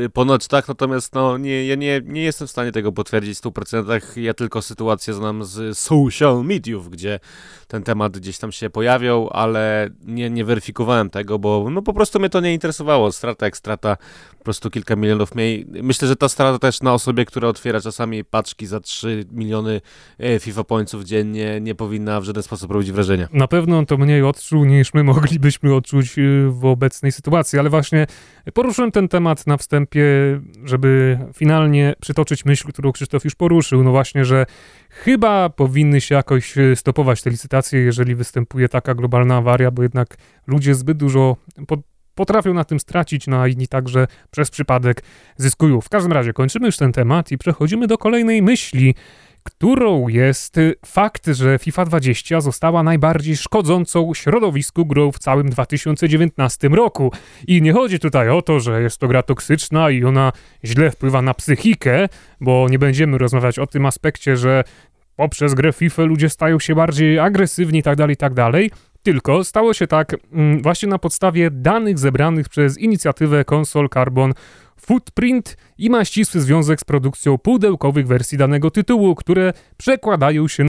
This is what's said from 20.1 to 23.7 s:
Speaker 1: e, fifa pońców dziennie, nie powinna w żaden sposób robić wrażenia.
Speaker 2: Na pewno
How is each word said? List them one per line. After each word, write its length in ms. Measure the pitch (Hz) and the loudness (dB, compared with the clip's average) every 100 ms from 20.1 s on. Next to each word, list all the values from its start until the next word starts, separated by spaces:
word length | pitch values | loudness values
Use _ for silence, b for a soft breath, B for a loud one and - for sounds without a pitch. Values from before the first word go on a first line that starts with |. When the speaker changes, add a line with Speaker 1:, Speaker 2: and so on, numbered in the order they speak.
| - | -8
Speaker 1:
e, 200 | 123 113 | -4 -2
fifa 260 | 117 107 | -4 -8
pońców 400 | 107 113 104 107 | -4 -4 -4 -8
dziennie, 560 | 92 107 107 107 107 107 | -6 -4 -2 -4 -6 -6
nie 140 | 110 | -8
powinna 460 | 98 107 107 107 104 | -8 -8 -6 -4 -6
w 40 | |
żaden 180 | 95 107 | -6 -8
sposób 280 | - 98 95 | -8 -10 -4
robić 220 | 104 95 | -4 -2
wrażenia. 360 | 98 95 92 85 | -2 0 -2 0
Speaker 2:
Na 160 | 143 131 | 0 0
pewno 300 | 175 165 | 0 0